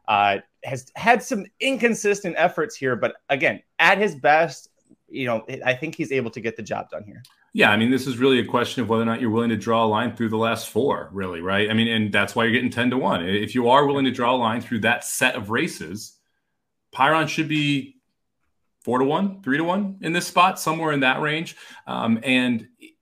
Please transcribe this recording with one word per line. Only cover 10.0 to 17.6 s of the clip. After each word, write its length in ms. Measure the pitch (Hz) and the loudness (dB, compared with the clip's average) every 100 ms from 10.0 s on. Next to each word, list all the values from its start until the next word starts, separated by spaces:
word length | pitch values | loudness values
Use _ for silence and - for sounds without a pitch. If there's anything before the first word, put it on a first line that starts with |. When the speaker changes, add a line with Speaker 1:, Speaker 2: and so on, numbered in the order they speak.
| 120 | -2
Speaker 2:
through 140 | 123 113 | -2 -2
the 80 | 110 | 0
last 320 | 113 107 - | 0 -2 -4
four, 380 | 107 131 76 - | -2 0 -2 -6
really, 280 | 98 92 82 | -8 -6 -6
right? 300 | 90 101 107 | -2 0 2
I 20 | |
mean, 160 | 110 117 | 2 2
and 240 | 110 104 | 0 0
that's 220 | 101 101 | 0 0
why 100 | 120 | 0
you're 80 | 113 | 2
getting 180 | 117 123 | 2 0
ten 200 | 117 123 | 0 0
to 80 | 127 | 0
one. 280 | 185 87 87 | 0 0 0
If 280 | 101 107 | -2 -2
you 140 | 120 120 | 0 4
are 180 | 139 143 | 4 4
willing 180 | 139 | 2
to 60 | 131 | -2
draw 240 | 117 120 | 0 0
a 20 | 127 | 2
line 240 | 113 117 | 0 -2
through 200 | 107 113 | -4 -2
that 240 | 113 123 | 0 0
set 320 | - - 131 127 | -4 0 0 0
of 140 | 98 | -4
races, 680 | 120 170 - 80 104 - _ _ _ _ _ _ _ _ | -2 -4 -6 -12 -12 -14 _ _ _ _ _ _ _ _
Pyron 340 | - 139 160 151 | 0 2 2 0
should 200 | - 147 | -2 -2
be 480 | 151 | 0